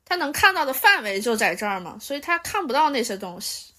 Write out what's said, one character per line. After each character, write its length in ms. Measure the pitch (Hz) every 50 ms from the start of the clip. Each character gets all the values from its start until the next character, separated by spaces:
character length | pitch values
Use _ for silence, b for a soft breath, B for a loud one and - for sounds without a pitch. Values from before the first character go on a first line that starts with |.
| _
他 120 | - 359
能 140 | 359 311 277 294
看 200 | - - 392 381
到 120 | 349 302
的 80 | 269 269
范 280 | - - 415 403 359
围 180 | 226 208 196 196
就 160 | 214 240 226
在 200 | 214 226 180 165
这 100 | - 220
儿 140 | 208 196 185
嘛， 180 | 180 160 - 214
所 160 | - - 277
以 40 | 285
他 180 | 285 - 349 349
看 280 | 339 - - 415 370
不 60 | 262 240
到 160 | 285 311 302
那 120 | 285 247
些 160 | 247 233 202
东 220 | 196 202 180 175 190
西。 340 | - - - - - - b